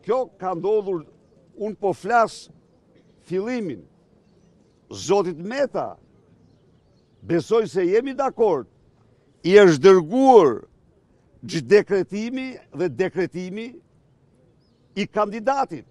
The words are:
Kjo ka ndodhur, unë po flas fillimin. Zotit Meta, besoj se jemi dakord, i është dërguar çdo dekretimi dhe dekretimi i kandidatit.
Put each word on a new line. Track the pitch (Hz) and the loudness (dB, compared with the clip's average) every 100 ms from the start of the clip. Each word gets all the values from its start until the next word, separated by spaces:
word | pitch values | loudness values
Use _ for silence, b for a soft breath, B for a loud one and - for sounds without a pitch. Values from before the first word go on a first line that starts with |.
| - | -4
Kjo | 247 254 _ | -4 -4 _
ka | 185 | -8
ndodhur, | 175 175 214 196 180 147 _ _ _ _ - | -4 -2 -2 -2 -8 -10 _ _ _ _ -12
unë | 208 202 | -10 -6
po | 196 | -6
flas | 170 185 233 220 - - - _ _ _ _ _ _ _ | -4 -2 0 0 -4 -20 -20 _ _ _ _ _ _ _
fillimin. | 185 208 247 196 110 76 _ _ _ _ _ _ _ _ _ _ | -6 -4 -6 -6 -10 -16 _ _ _ _ _ _ _ _ _ _
Zotit | 104 95 196 175 156 | -14 -2 0 -2 -8
Meta, | 180 262 277 185 120 82 _ _ _ _ _ _ _ _ _ _ _ _ | -10 -6 -4 -4 -10 -12 _ _ _ _ _ _ _ _ _ _ _ _
besoj | 98 170 - 226 208 | -4 -4 0 -2 -2
se | 175 175 | -2 0
jemi | 208 269 | 0 -2
dakord, | 269 269 - 220 151 110 _ _ _ _ _ _ _ | -4 -6 0 0 0 -6 _ _ _ _ _ _ _
i | 160 202 | 4 6
është | 196 151 | 8 6
dërguar | 170 190 156 247 269 240 156 110 - _ _ _ _ _ _ _ | 6 6 4 2 6 8 6 0 -10 _ _ _ _ _ _ _
çdo | - 165 120 | -8 -8 2
dekretimi | 202 175 196 180 202 226 262 262 240 _ | 2 4 -4 -4 -8 -8 -8 -10 -14 _
dhe | 139 175 | -6 -6
dekretimi | 120 185 180 175 175 185 202 233 247 _ _ _ _ _ _ _ _ _ _ _ 190 | -4 -6 -4 -6 -6 -12 -12 -14 -18 _ _ _ _ _ _ _ _ _ _ _ -8
i | 208 | -6
kandidatit. | - 311 220 220 277 262 147 - | -4 -4 -4 -4 -4 -4 -8 -16